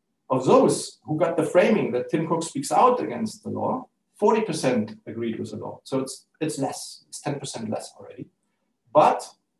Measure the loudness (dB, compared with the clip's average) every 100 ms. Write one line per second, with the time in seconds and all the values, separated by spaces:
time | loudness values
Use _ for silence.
0 | _ _ -2 0 6 6 6 2 -6 -12
1 | -6 -2 0 0 2 4 6 4 2 -2
2 | -2 -2 -2 -2 -4 -6 -2 4 4 4
3 | -2 -4 -6 -8 -10 -6 -4 -4 -8 _
4 | _ 0 2 4 2 0 0 0 -2 -8
5 | -14 -8 -6 -6 -8 -10 -12 -14 -6 -6
6 | -6 -10 _ -8 -6 -4 -6 -6 -14 -18
7 | _ -10 -8 -8 -8 -10 -8 -8 -10 -18
8 | -20 -18 -20 _ _ _ _ _ _ 4
9 | 4 4 -4 -18 _ _